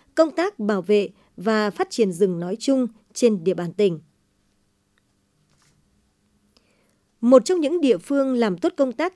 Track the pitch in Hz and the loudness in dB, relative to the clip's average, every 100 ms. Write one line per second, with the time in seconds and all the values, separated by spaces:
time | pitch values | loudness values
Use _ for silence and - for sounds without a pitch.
0 | _ - 320 330 392 - 208 196 202 208 | _ 0 0 0 -4 -4 -4 -2 0 0
1 | 190 _ _ - 196 214 208 - 370 - | 0 _ _ -8 -2 0 -2 -4 -4 -2
2 | 196 165 196 170 175 226 - 262 240 - | -2 0 0 -2 -6 -6 -2 0 -2 -8
3 | _ - 240 196 175 175 170 - 202 156 | _ -2 0 0 -2 -4 -4 0 0 -2
4 | - _ _ _ _ _ _ _ _ _ | -12 _ _ _ _ _ _ _ _ _
5 | _ _ _ _ _ _ _ _ _ _ | _ _ _ _ _ _ _ _ _ _
6 | _ _ _ _ _ _ _ _ _ _ | _ _ _ _ _ _ _ _ _ _
7 | _ _ 233 262 - 359 285 349 269 175 | _ _ 4 6 4 0 0 0 2 0
8 | - 277 269 247 220 175 349 - 262 262 | -2 -2 0 0 -2 -2 -4 -2 -4 -4
9 | 349 | -8